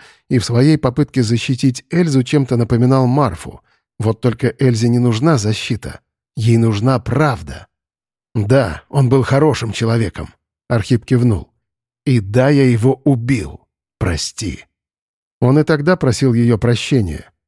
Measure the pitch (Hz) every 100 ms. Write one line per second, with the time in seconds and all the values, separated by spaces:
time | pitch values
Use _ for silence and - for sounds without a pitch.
0 | - _ - 127 - 120 143 156 127 120
1 | 143 135 110 117 - 127 139 123 - 170
2 | 170 135 127 147 131 120 117 117 123 135
3 | 123 135 127 85 - - _ _ _ -
4 | 107 110 127 117 120 - 135 117 117 120
5 | 123 110 151 143 104 110 - 113 - -
6 | _ _ _ - 110 117 113 101 123 127
7 | - 127 151 104 78 - - _ _ _
8 | _ _ _ 113 104 135 107 73 - 143
9 | 127 135 120 135 151 127 113 98 113 117
10 | 101 - 78 _ _ _ - 117 - 120
11 | - 123 120 95 - _ _ _ _ _
12 | - 123 98 117 131 143 131 117 127 131
13 | 147 127 120 127 73 - _ _ _ -
14 | 90 80 - - 101 64 - _ _ _
15 | _ _ _ - 123 143 151 151 147 180
16 | 135 107 131 117 120 110 123 120 - 135
17 | 92 73 - _